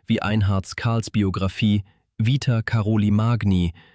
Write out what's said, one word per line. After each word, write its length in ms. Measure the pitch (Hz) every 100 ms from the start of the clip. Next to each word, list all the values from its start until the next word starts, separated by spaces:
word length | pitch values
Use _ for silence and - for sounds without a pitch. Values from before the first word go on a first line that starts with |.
| -
wie 160 | 113
Einhards 560 | 98 110 98 98 - -
Karlsbiografie 1080 | 120 117 - 107 98 87 95 - 107 104 - _ _ -
Vita 440 | 110 139 - 113
Caroli 500 | - 113 104 110 104
Magni, 640 | 104 113 117 101 92 85 - -